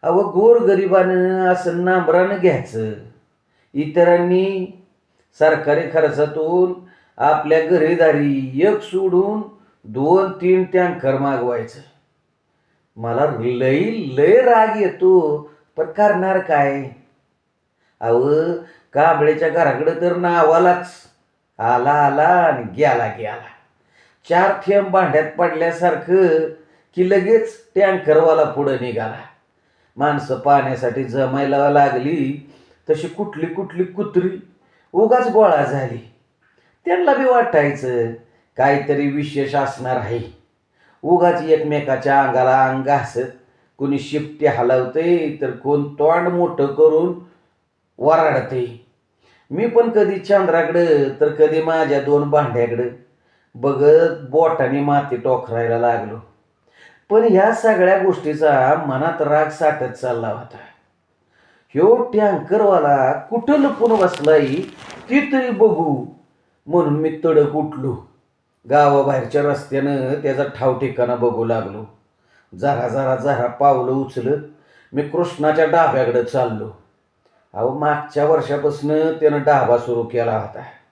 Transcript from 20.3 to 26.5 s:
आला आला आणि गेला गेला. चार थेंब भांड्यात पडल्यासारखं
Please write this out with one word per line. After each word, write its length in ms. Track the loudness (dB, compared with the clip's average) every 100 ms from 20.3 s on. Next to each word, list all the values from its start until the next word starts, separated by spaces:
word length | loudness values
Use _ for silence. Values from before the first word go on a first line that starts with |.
| 2 4 4 4 2 -4 -18 _ _ _ _ _ -6
आला 320 | -2 0 2
आला 360 | 2 2 2 2
आणि 360 | 4 2 -2 -6 -2
गेला 300 | 0 0 -4 -6
गेला. 200 | -10 -12 -16 -20 _ _ _ _ _ _ -2
चार 220 | 2 2 0 0
थेंब 200 | 0 2
भांड्यात 440 | 0 2 0 0 -2
पडल्यासारखं 1120 | -2 0 -4 0 -2 -2 0 2 4 2 -2